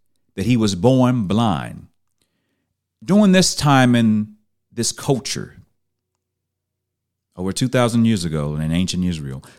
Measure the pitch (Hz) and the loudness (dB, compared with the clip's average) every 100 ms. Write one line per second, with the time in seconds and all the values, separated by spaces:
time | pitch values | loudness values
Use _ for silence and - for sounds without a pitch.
0 | _ _ _ - 101 123 107 92 120 131 | _ _ _ -6 -2 0 0 0 2 4
1 | 127 127 90 104 117 73 60 - - _ | 2 0 -2 -2 -2 -4 -8 -16 -20 _
2 | _ _ _ _ _ _ _ _ _ _ | _ _ _ _ _ _ _ _ _ _
3 | 110 202 202 185 175 - 143 135 123 120 | 0 4 6 4 2 0 2 4 4 4
4 | 113 107 104 - _ _ _ - 113 - | 2 0 -2 -12 _ _ _ -8 -8 -6
5 | - 127 - - 50 - - _ _ _ | -4 -4 -4 -10 -12 -18 -20 _ _ _
6 | _ _ _ _ _ _ _ _ _ _ | _ _ _ _ _ _ _ _ _ _
7 | _ _ _ - 95 - 127 127 120 117 | _ _ _ -10 -8 -4 -2 0 0 2
8 | 113 107 85 78 73 76 80 85 92 90 | 2 0 -2 -4 -4 -4 -2 -2 -2 -2
9 | 90 82 69 67 - | -4 -4 -8 -12 -16